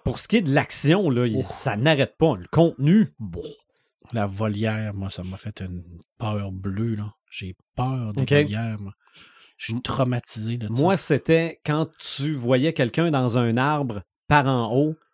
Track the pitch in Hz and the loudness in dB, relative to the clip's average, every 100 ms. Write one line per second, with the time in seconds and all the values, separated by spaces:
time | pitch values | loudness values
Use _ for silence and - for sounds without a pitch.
0 | 139 123 - 226 160 139 - - 143 190 | -6 -4 0 2 2 2 0 0 2 2
1 | 180 123 123 110 120 - 135 104 147 147 | 2 0 0 0 -2 -4 -4 0 2 2
2 | 123 - 160 101 87 - 165 - 143 208 | 0 2 2 2 0 2 2 2 4 4
3 | 196 - 104 - - - _ _ _ _ | 4 -2 -12 -10 -12 -16 _ _ _ _
4 | - 117 101 98 110 104 110 110 107 98 | -8 -4 -4 -2 -2 -2 -2 -2 -4 -6
5 | 95 - 92 98 - - 92 90 85 85 | -8 -8 -10 -10 -12 -10 -10 -10 -12 -18
6 | - - 113 104 98 92 98 98 117 107 | -20 -8 -6 -4 -6 -8 -6 -4 -4 -4
7 | 104 - _ - 95 - _ - 127 131 | -8 -12 _ -12 -12 -12 _ -4 -2 -2
8 | 113 104 127 143 147 107 113 107 98 - | -4 -2 2 2 2 -2 -4 -6 -10 -16
9 | _ - - _ _ - - 117 - - | _ -20 -20 _ _ -14 -6 -6 -4 -2
10 | 127 120 - 113 110 120 107 117 165 196 | 0 -2 -4 -8 -6 -4 -4 2 2 4
11 | - 135 - 165 165 - - 151 160 - | 2 2 4 2 2 -6 -2 -2 -2 -4
12 | - - 143 143 120 127 156 156 120 - | -4 -2 -2 -2 2 4 4 2 0 2
13 | 170 143 123 120 117 117 139 151 131 101 | 2 2 2 2 2 2 2 0 -2 -6
14 | - _ - 147 135 127 113 123 151 156 | -12 _ 2 2 4 0 2 2 0 -2
15 | _ | _